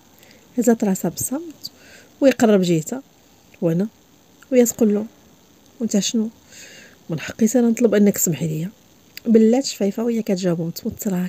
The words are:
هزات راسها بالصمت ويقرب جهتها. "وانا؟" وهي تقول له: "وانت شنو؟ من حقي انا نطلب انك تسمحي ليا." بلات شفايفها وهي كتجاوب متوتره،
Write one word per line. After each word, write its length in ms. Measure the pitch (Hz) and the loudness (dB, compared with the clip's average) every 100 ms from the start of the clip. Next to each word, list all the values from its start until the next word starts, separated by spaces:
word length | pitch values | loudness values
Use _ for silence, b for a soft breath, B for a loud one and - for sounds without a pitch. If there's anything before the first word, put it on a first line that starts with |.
| _ b b b b - | _ b b b b -2
هزات 260 | 240 226 | 0 2
راسها 240 | 208 185 175 | 0 -2 -4
بالصمت 640 | 147 - 277 339 - - B B B B - | -6 -6 -6 -10 -14 -18 B B B B 2
ويقرب 420 | 277 - 226 202 | 2 4 4 4
جهتها. 400 | 175 165 - 254 - _ _ _ _ - | 2 0 -2 -12 -14 _ _ _ _ -6
"وانا؟" 260 | 175 165 214 _ _ _ _ _ - | -2 -2 -4 _ _ _ _ _ 0
وهي 120 | 254 | 2
تقول 300 | 233 - 220 | 2 2 0
له: 120 | 208 220 _ _ _ _ _ _ - | 0 -4 _ _ _ _ _ _ -10
"وانت 180 | 226 202 | -2 -2
شنو؟ 300 | - 226 220 - B B B B B B - | 0 -2 -4 -8 B B B B B B -10
من 100 | 160 | -8
حقي 260 | - - 220 | -8 -2 0
انا 140 | 254 233 | 2 2
نطلب 260 | 226 240 | 2 2
انك 240 | 208 202 - | 4 4 2
تسمحي 280 | 185 151 160 | -2 -2 -4
ليا." 240 | 156 185 - _ _ _ - 233 | -6 -8 -12 _ _ _ -10 2
بلات 380 | 220 220 247 | 4 6 2
شفايفها 400 | 277 - 202 220 | -2 -4 -4 -2
وهي 180 | 240 226 | -4 -4
كتجاوب 380 | 220 185 185 170 | -2 -2 -2 -2
متوتره، 640 | 170 - 226 - 208 180 | -6 -8 -12 -8 -6 -4